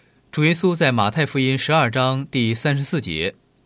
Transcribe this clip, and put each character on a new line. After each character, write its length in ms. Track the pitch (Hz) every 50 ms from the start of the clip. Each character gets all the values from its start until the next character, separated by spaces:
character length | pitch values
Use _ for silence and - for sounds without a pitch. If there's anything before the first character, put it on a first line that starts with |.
| _ _ _ _ _ _ -
主 120 | - 151
耶 80 | 156 170
稣 220 | 165 - 180 175
在 160 | 160 170 135
马 220 | 123 113 101 104 107
太 120 | 165 151
福 140 | - - 139
音 180 | 131 131 135
十 160 | 131 - - 151
二 160 | 160 139 117
章 380 | 110 131 127 131 131 131 139
第 260 | - - 131 117 110 113
三 240 | 113 - 156 143
十 60 | 139 139
四 180 | - - 160
节， 360 | 120 92 80 78 82 98 - _ _ _ _ _ _